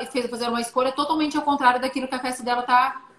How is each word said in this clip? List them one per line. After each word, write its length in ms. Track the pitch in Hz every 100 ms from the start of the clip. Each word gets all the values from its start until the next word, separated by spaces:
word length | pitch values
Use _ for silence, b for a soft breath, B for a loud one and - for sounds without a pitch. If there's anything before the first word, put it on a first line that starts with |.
| 240
fe-, 180 | 262 233
fazer 200 | 233 240
uma 140 | 233
escolha 300 | 226 254 262
totalmente 440 | 262 294 311 302 302
ao 60 |
contrário 360 | 294 277 254 247
daquilo 300 | 262 262 254
que 60 |
a 60 | 254
festa 220 | 254 247
dela 200 | 240 240
tá, 400 | 247 247 262 - -